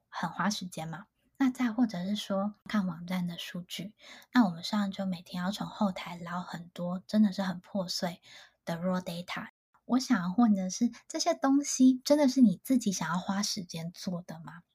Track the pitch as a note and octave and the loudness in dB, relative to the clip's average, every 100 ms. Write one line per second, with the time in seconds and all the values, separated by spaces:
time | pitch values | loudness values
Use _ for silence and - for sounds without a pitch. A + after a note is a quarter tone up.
0 | _ - F3 - F3+ G#3 F3+ - D#3+ D#3+ | _ -8 -6 -2 -2 -2 -6 -10 -10 -10
1 | G#3+ _ _ - C4 B3+ B3 G#3+ A#3 F3 | -14 _ _ -2 0 2 -2 2 0 0
2 | F#3 G#3 - G3 G#3 G#3 - G#3+ F#3 E3 | -4 -4 -2 -2 -2 -6 -4 -2 0 -4
3 | F3 F#3 F3 F3 - F3 F3 - F3+ - | -4 -4 -2 -6 -8 -10 -10 -10 -10 -14
4 | - - - B3+ G#3 E3 - G#3+ G3+ G3 | -20 -20 0 2 2 0 -4 -2 -2 -4
5 | F#3+ F3 - F3+ F3+ G#3 E3+ - G#3 F#3 | -4 -6 -8 -6 -4 -4 -6 -2 -2 -2
6 | - F3 E3+ F3 F3+ E3 E3+ - F3 F#3 | -8 -12 -8 -8 -8 -12 -12 -8 -6 -6
7 | - G#3+ G#3 F#3 F#3+ F3+ - G3+ F3+ - | 0 4 4 2 -4 -6 -6 -6 -4 -4
8 | F3 F3 - - - _ - E3+ F3+ F#3 | -6 -6 -16 -20 -20 _ -8 -4 -2 -2
9 | F3+ E3+ F3+ - A3 _ _ _ - B3+ | -4 -8 -8 -10 -10 _ _ _ -2 0
10 | - G#3+ F3 F3+ A#3+ G3 F#3 - A#3+ - | 2 2 2 4 6 4 0 -2 -2 -2
11 | - D#4+ E4+ E4 C4+ C#4 C#4+ - C4 B3+ | -8 -4 0 2 4 4 2 6 6 6
12 | - D4 C#4 C4 A#3 F3 - C4 - F#3 | 4 4 6 8 6 6 2 0 2 -2
13 | D#3+ F3 - G3 G#3 - F3 E3 E3+ F3 | -2 -2 -2 -2 -2 -4 -8 -8 -10 -8
14 | - F3 - E3 D#3 E3 - | -8 -6 -8 -14 -14 -18 -14